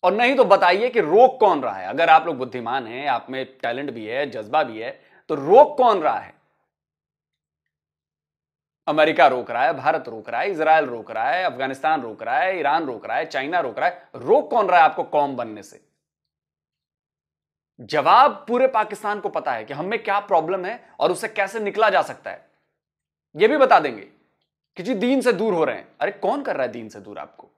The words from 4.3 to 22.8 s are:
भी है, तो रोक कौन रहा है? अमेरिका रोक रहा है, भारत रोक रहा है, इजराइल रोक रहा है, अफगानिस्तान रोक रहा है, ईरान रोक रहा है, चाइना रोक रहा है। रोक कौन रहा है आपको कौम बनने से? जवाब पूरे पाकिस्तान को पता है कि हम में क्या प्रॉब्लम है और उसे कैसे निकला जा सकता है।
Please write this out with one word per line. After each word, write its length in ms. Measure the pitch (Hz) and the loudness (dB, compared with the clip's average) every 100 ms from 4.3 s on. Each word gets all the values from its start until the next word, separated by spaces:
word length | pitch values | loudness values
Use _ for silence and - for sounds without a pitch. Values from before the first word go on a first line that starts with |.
| 123 107 151 | -8 -4 -2
भी 160 | 135 110 | -2 -6
है, 200 | 117 - _ _ _ | -12 -14 _ _ _
तो 60 | 151 | -6
रोक 420 | 139 226 294 - | 6 8 6 4
कौन 220 | 254 196 | 2 2
रहा 200 | 151 107 | 0 -4
है? 160 | - - _ _ _ _ _ _ _ _ _ _ _ _ _ _ _ _ _ _ _ _ _ _ _ _ - | -8 -20 _ _ _ _ _ _ _ _ _ _ _ _ _ _ _ _ _ _ _ _ _ _ _ _ -4
अमेरिका 400 | 151 156 160 170 | 2 2 6 4
रोक 240 | 131 110 | 4 -4
रहा 120 | 120 | -2
है, 100 | 143 | -2
भारत 300 | 170 135 160 123 | 0 -2 -2 -6
रोक 220 | 113 104 | -14 -8
रहा 120 | 117 | -6
है, 100 | 185 | -4
इजराइल 340 | 170 156 160 135 | -2 4 4 2
रोक 260 | 120 107 | -6 -10
रहा 180 | 110 123 | -6 -2
है, 140 | 175 | -2
अफगानिस्तान 580 | 180 127 131 135 156 156 | -2 -4 -6 -4 -2 -2
रोक 220 | 117 104 | -4 -10
रहा 140 | 110 139 | -4 -2
है, 220 | 185 185 | 0 0
ईरान 260 | 139 160 151 | 0 0 -2
रोक 200 | 113 107 | -8 -6
रहा 120 | 123 | -4
है, 80 | 160 | -4
चाइना 340 | 165 160 175 | -6 -2 -2
रोक 200 | 139 110 | -2 -2
रहा 100 | 160 | -2
है। 200 | 180 - - | -4 -18 -12
रोक 340 | 123 254 - | 2 2 2
कौन 180 | 240 202 | 0 4
रहा 120 | 180 | 6
है 60 | 160 | 6
आपको 180 | 170 | 2
कौम 320 | 143 151 143 127 | -2 0 0 -4
बनने 280 | 113 107 | -8 -12
से? 220 | - - _ _ _ _ _ _ _ _ _ _ _ _ _ _ _ _ _ _ _ _ | -18 -20 _ _ _ _ _ _ _ _ _ _ _ _ _ _ _ _ _ _ _ _
जवाब 640 | 117 147 139 208 277 220 - | -4 0 6 6 6 2 -4
पूरे 200 | 247 262 | 0 2
पाकिस्तान 520 | 226 214 202 214 208 | 2 -4 -6 -6 -6
को 100 | 190 | -6
पता 220 | 156 143 | -6 -4
है 140 | 117 110 | -6 -8
कि 80 | |
हम 120 | 139 180 | -8 -6
में 180 | 220 | -6
क्या 160 | 220 202 | -4 -4
प्रॉब्लम 460 | 202 175 156 190 180 | 0 0 0 -6 -6
है 240 | 233 _ _ | -10 _ _
और 120 | 156 | -2
उसे 160 | 180 214 | -2 -6
कैसे 320 | 214 196 220 | -4 -4 -4
निकला 300 | 208 196 214 | -6 0 2
जा 120 | 190 | 2
सकता 300 | 143 127 107 | -2 -8 -14
है। 140 | 87 _ _ _ _ | -16 _ _ _ _